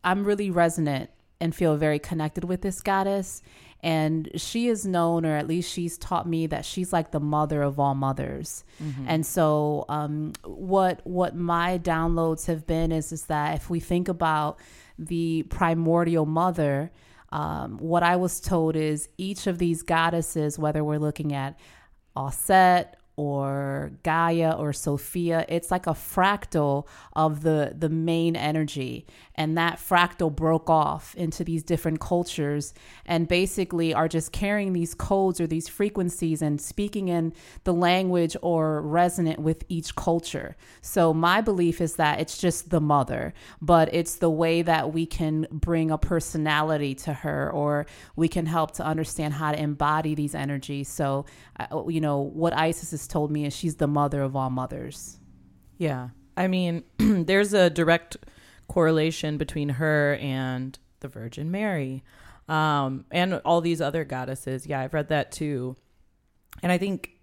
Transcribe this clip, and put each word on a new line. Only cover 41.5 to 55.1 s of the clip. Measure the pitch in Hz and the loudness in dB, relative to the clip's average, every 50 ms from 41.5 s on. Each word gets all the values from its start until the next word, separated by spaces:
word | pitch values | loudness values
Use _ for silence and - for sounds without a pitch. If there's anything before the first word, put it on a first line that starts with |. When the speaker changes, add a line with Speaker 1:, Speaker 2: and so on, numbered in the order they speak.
| 202 180 175 170 165 - | 2 2 2 2 2 0
Speaker 1:
is | 175 156 - | -2 -4 0
that | - 160 151 151 - | 2 2 2 2 0
it's | 165 - - - | -2 -6 -6 0
just | - 180 160 - - - | 0 0 0 0 -4 0
the | - 165 | 0 2
mother, | 156 147 147 143 131 113 123 - - 151 - - - - - - | 4 4 4 4 2 2 -2 -4 -4 -6 -8 -12 -20 -20 -16 -8
but | 156 147 175 165 160 - | 2 6 6 6 6 6
it's | - 170 170 165 - | 2 -2 -2 -2 -2
the | - 185 165 | 0 0 2
way | 160 156 170 165 165 165 | 2 2 2 2 2 2
that | 170 170 165 160 - 156 | 4 2 2 2 2 0
we | 151 165 165 | -2 -2 -4
can | 160 - - 165 156 156 156 160 - | -2 -2 -2 -2 0 0 0 -2 -4
bring | - 151 - - 170 165 160 160 | -2 -4 -2 0 2 2 2 0
a | 160 156 | 0 0
personality | - - 180 165 156 - - 160 151 151 151 151 151 156 156 147 147 139 135 | 0 0 0 -2 -2 -2 -2 -2 0 2 2 2 2 2 0 0 0 -2 -4
to | 135 - - | -6 -6 -8
her, | 143 - - 151 147 143 139 147 | -8 -6 -4 -4 -2 -2 -2 -2
or | - 147 147 147 147 147 143 - - - - - _ | -2 -2 0 0 0 -2 -4 -6 -12 -20 -20 -14 _
we | - 160 160 | 0 0 0
can | - 185 165 | 0 0 -2
help | 160 165 165 156 151 - | 0 0 0 -2 -2 -4
to | - - | -6 -4
understand | 151 160 160 156 - - - 156 151 147 | -4 -2 -2 -4 -6 -4 -6 -4 -4 -4
how | 143 156 151 | -2 -2 -2
to | 151 151 | -2 -2
embody | 156 147 147 143 147 147 151 156 156 156 151 | -2 -4 -2 0 0 2 2 2 0 -2 -2
these | 151 147 143 - | -2 -4 -4 -4
energies. | 156 139 139 143 135 131 - 143 139 139 - | -4 -6 -4 -6 -6 -6 -8 -8 -8 -8 -8
So, | - - 151 139 135 139 139 - - - - - - - | -4 -2 -2 0 0 -2 -4 -8 -16 -20 -20 -20 -12 -12
uh, | - - - 156 - - | -10 -6 -6 -6 -4 -2
you | 165 160 | -2 0
know, | 151 147 143 139 | 0 0 0 0
what | 139 143 - 156 165 170 - | -2 -4 -2 0 0 0 2
Isis | 147 160 165 165 - - - | 2 0 0 0 -4 -6 -10
has | - 143 - - | -10 -10 -10 -4
told | - 151 151 151 | -2 -2 0 0
me | 151 151 147 | -2 -2 -2
is | 143 139 | -4 -6
she's | - - 170 151 | -4 -4 -4 -2
the | - 151 143 | 0 0 2
mother | 147 147 143 143 143 143 | 2 2 2 2 0 -2
of | 139 135 131 | -2 -2 -2
all | 139 131 131 | -2 -2 -2
mothers. | 127 127 127 127 - - - - 143 - - - | -2 -4 -4 -6 -8 -10 -12 -12 -14 -14 -16 -18